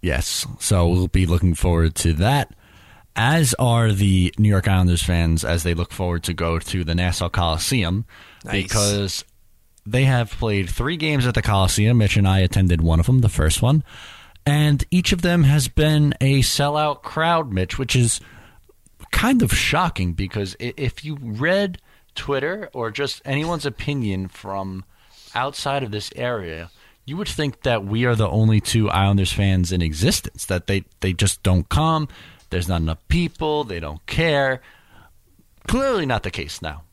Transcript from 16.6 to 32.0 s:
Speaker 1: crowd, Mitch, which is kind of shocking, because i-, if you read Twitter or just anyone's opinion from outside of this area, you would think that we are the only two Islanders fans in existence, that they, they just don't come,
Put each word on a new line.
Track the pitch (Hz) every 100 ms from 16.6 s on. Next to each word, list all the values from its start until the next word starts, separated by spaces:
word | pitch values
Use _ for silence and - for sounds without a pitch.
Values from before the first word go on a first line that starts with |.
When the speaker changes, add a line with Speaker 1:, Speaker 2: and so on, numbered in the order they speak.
| 143 147 151 143
Speaker 1:
crowd, | - - 160 170 147
Mitch, | 92 92 -
which | 131 127
is | 120 - - - - - _ _ _ _ -
kind | - 226 262
of | 127 -
shocking, | - 143 175 - 90
because | 82 98 107 98 -
i-, | 120 -
if | 131 - 151
you | 147
read | 120 107 151 190 202 175 _ _ _
Twitter | - - 139 143 196 202
or | 135 113
just | 110 139 -
anyone's | - 139 160 170 143
opinion | 110 - 143 110 95 95
from | - 95 98 98 92 92 _ _ - - -
outside | 131 143 143 139
of | 127
this | 104 - -
area, | 123 120 87 80 85 _ _ _ -
you | 156
would | 208
think | - 147 -
that | 139 117
we | 98 110 123
are | 117
the | 104
only | 98 110 107
two | - 117 107
Islanders | 82 98 101 92
fans | - 98 95 87
in | 90
existence, | 82 76 113 - - - -
that | 92 -
they, | 98 - _
they | 95
just | 90 101 -
don't | - 92 90
come, | - 156 160